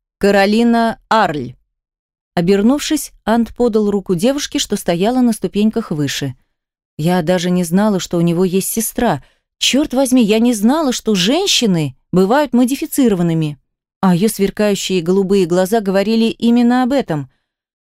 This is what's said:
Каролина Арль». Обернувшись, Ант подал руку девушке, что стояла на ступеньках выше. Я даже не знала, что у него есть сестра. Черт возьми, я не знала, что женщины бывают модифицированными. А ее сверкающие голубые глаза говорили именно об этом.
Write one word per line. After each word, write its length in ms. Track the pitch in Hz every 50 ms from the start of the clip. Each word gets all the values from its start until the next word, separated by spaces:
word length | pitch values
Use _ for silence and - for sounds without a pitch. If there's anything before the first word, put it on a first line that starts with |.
| _ _ _
Каролина 800 | - - 202 202 196 196 196 208 226 240 233 233 233 226 226 - - _
Арль». 460 | - 208 226 208 170 156 147 120 123 127 _ _ _ _ _ _ _ _ _ _ _ _ _ _ _ -
Обернувшись, 760 | 180 175 175 202 196 202 233 277 294 - - 320 285 - - - _ _
Ант 300 | 202 220 233 226 - -
подал 360 | - 240 240 208 220 208 202
руку 240 | 202 202 190 - 185
девушке, 420 | 165 180 254 277 294 - - -
что 180 | 285 269 - 208
стояла 460 | 202 - - 175 165 185 220 254 254
на 120 | 247 240 220
ступеньках 580 | - - 180 - 202 214 220 - 226 214 -
выше. 420 | 175 147 147 135 - - 139 139 127 _ _ _ _ _ _ _ _ _ _ _ _
Я 240 | - 151 170 180 185
даже 280 | 165 151 185 180 165 180
не 140 | 180 180 180
знала, 360 | 160 170 190 208 220 202 180
что 180 | - - -
у 40 | 170
него 240 | 170 170 170 170 190
есть 220 | 185 170 190 185
сестра. 560 | - - 226 220 - - - 240 220 160 135 - _ _ _ _ _ _
Черт 360 | - - - - 262 302 - -
возьми, 300 | 254 277 254 254 262 233
я 160 | 190 208 226
не 140 | 233 240 247
знала, 380 | 208 196 226 277 330 320 262
что 240 | 240 - - 220 214
женщины 800 | 185 175 202 277 349 403 370 - - 247 208 180 165 151 135 131 _ _ _
бывают 420 | - 180 190 190 240 294 302 - -
модифицированными. 1040 | 233 254 233 277 - 330 - - - 269 233 202 175 175 170 165 160 156 151 147 - _ _ _ _ _ _ _ _
А 140 | - 190 180
ее 120 | 160 202
сверкающие 760 | 226 - - 196 190 - - 214 208 196 190 - - 185 185
голубые 440 | 160 170 185 196 196 180 202 196 180
глаза 360 | 160 175 180 190 180 220 226
говорили 440 | 202 196 185 196 202 208 226 226 226
именно 580 | 226 - - - 233 233 240 240 240 247 254 254
об 80 | 240
этом. 400 | 285 269 - - 165 147 135 - _ _ _ _ _ _ _ _ _ _